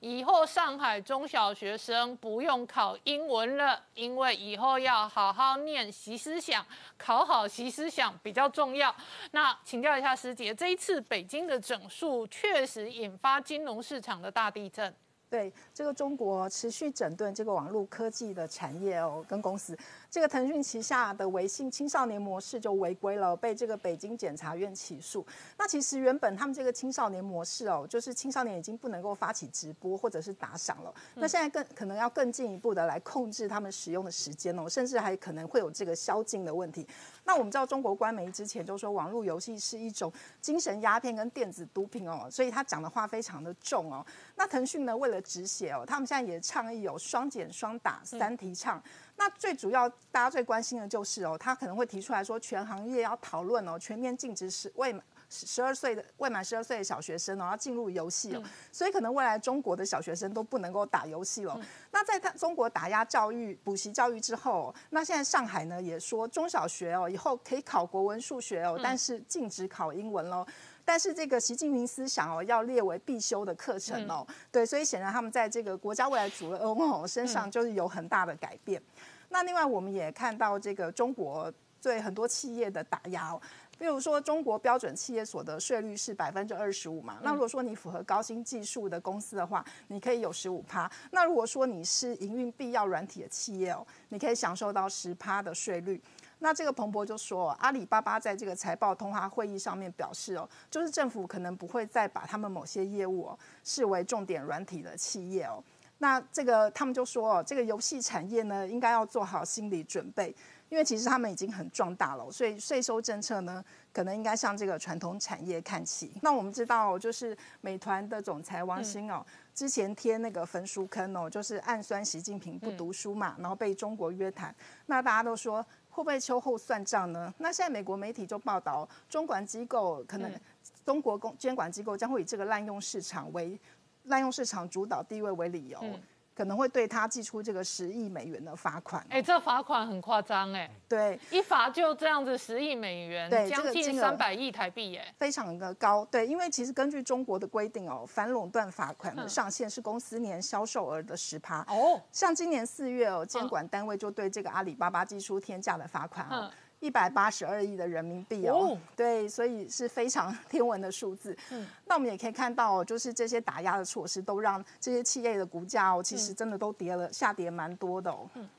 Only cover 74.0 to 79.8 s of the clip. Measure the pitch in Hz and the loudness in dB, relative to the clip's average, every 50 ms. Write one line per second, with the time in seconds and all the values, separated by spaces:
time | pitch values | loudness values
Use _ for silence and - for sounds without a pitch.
74 | 214 202 170 151 135 - 302 - - _ - 247 226 233 - 285 311 - - 185 | -4 -2 -4 -4 -4 -6 -12 -18 -16 _ 4 4 4 6 2 0 2 2 0 0
75 | 190 196 208 247 233 220 226 254 226 214 233 233 226 202 190 190 - 208 214 202 | 0 0 0 0 -2 0 2 2 2 2 2 -2 -2 -2 -4 -2 -2 -4 2 2
76 | 247 269 277 233 202 202 202 - 185 160 180 185 214 220 214 226 330 311 247 160 | 2 4 4 2 2 0 -2 -4 -6 -6 -4 0 0 0 4 4 4 4 4 2
77 | 160 180 - 240 240 247 226 220 214 202 202 240 233 233 214 196 170 180 - 190 | 0 -2 -2 -2 0 0 0 0 -2 0 0 0 0 2 2 0 0 0 -2 -4
78 | 165 165 - 202 185 175 147 156 - 151 - 165 _ - 190 170 - _ _ - | -4 2 2 2 2 2 -2 -6 -6 -10 -10 -10 _ -4 -4 -4 -4 _ _ -20
79 | - - - - - _ 370 359 359 359 349 349 320 285 247 190 | -20 -20 -20 -20 -14 _ 2 2 2 4 4 4 4 4 4 2